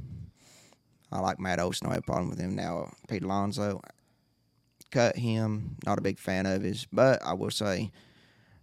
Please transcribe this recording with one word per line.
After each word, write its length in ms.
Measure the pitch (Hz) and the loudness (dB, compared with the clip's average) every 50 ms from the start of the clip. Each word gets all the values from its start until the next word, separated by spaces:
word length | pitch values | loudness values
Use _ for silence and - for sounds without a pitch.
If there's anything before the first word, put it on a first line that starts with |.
| - - - - - - - _ - - - - - - - _ _ _ _ _ _ - - | -8 -10 -12 -12 -14 -16 -18 _ -20 -20 -20 -20 -20 -20 -20 _ _ _ _ _ _ -8 -4
I 80 | 95 | 0
like 180 | 92 95 - - | 0 0 0 -2
Matt 220 | 92 92 87 - | -2 -2 0 2
Olson. 260 | 90 87 - - - - | 0 0 -2 -2 -2 -2
I 20 | 87 | -2
have 60 | 87 | -2
a 20 | - | -2
problem 280 | - - - 90 85 | 0 0 0 0 -2
with 80 | 87 - | -4 -4
him 160 | 92 92 98 | -4 -4 -2
now. 360 | 98 90 85 85 82 - - - - _ - | -4 -4 -4 -4 -4 -6 -8 -10 -16 _ -6
Pete 140 | 113 95 92 | -6 -4 -2
Alonso, 580 | 95 98 101 98 104 98 101 104 104 98 - - - - _ _ _ _ _ _ _ _ _ _ _ _ _ _ _ _ _ - - | -2 0 0 0 -2 -2 -2 -2 -2 -2 -4 -8 -16 -20 _ _ _ _ _ _ _ _ _ _ _ _ _ _ _ _ _ -16 -2
cut 260 | - 127 120 110 - | 4 4 4 4 4
him. 600 | - 120 117 110 113 110 110 107 107 113 - - - - | 2 0 0 2 2 2 0 0 -2 -4 -6 -8 -6 -2
Not 140 | - 104 101 | 0 0 2
a 40 | - | 2
big 160 | 98 95 - | 0 -2 -2
fan 280 | - 101 95 92 95 | -2 -2 0 2 2
of 160 | 98 95 98 104 | 2 0 0 0
his, 240 | 95 104 117 - - - | -2 -4 -4 -6 -2 4
but 300 | 117 127 135 123 - - | 6 8 8 6 4 2
I 100 | 69 87 | -2 -2
will 160 | 95 101 104 | -2 -2 -2
say 400 | - - 107 101 92 - 110 95 - - - - - - - - _ _ - _ - - | -2 -2 0 0 0 0 -2 -4 -8 -14 -20 -20 -20 -20 -20 -20 _ _ -20 _ -20 -14